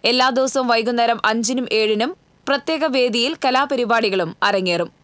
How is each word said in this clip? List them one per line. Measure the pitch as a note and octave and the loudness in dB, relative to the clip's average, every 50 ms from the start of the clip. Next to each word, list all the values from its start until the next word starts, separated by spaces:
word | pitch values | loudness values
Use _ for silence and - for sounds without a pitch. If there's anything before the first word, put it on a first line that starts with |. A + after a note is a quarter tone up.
| - A3+ | 0 0
എല്ലാ | A#3+ B3+ B3+ C4 B3 | 2 4 2 2 2
ദിവസവും | C4 C4 C4 - C4+ B3+ A#3+ | 2 0 0 0 -2 0 2
വൈകുന്നേരം | A#3 A3+ A3 A#3+ A#3+ A#3+ A#3 A#3 A#3 G#3+ - G#3+ | 0 0 0 0 0 0 2 0 0 0 0 0
അഞ്ചിനും | A3 A3+ A3+ - C4 B3+ B3 - - A3 | 0 0 0 -2 -2 -2 -4 -2 0 0
ഏഴിനും | G#3+ G#3+ A3 G#3 A3+ C#4+ F#4 _ _ _ _ _ _ - | 0 0 0 0 -2 -4 -6 _ _ _ _ _ _ -2
പ്രത്യേക | C#4 C#4+ - - D#4+ D4+ D4+ D#4 B3+ | -2 -2 -2 -4 -2 -2 -2 0 0
വേദിയിൽ | C4+ B3 B3 G#3+ A#3 A#3 C#4 D#4+ - - | 0 0 0 0 -2 -2 -2 -4 -2 -2
കലാപരിപാടികളും | C4 B3 C4 C#4+ C#4 C#4 B3+ B3 G#3 A#3 A3+ A3+ G#3 F#3 F#3+ F3+ D#3+ - _ - G3+ | 0 2 2 0 0 0 -2 0 0 2 0 2 0 0 -2 -2 -4 -4 _ 0 0
അരങ്ങേറും. | G3+ G3 F#3 F3+ E3+ E3+ E3+ E3 _ _ | 0 0 0 0 0 0 -2 -4 _ _